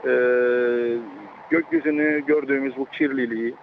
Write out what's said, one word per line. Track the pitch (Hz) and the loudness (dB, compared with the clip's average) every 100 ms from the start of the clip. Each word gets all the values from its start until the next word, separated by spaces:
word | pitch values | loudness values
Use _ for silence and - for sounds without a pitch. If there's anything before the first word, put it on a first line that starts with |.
e, | 127 123 123 123 123 123 120 120 120 117 110 - - - - | 2 2 4 4 4 2 2 0 0 -2 -6 -14 -18 -20 -2
gökyüzünü | 160 160 160 151 147 151 151 143 | -2 0 0 0 0 2 0 2
gördüğümüz | 151 135 135 135 127 | 0 2 0 0 -4
bu | |
kirliliği | 135 - 147 135 120 113 117 127 | -8 0 0 0 -2 -2 -4 -6